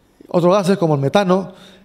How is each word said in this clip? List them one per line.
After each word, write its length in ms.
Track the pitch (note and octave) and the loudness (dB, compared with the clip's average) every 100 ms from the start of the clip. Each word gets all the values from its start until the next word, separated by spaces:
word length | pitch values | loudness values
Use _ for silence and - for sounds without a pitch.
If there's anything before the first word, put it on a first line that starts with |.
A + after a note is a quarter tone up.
| _ - - | _ -20 -6
Otros 260 | F3 F3 | -2 2
gases, 240 | G3+ F3+ G3 | 2 0 0
como 160 | E3 | 0
el 60 | D3 | 0
metano, 500 | C3+ G3+ F#3 F#3 F#3 - - - | 0 0 2 0 -4 -14 -20 -20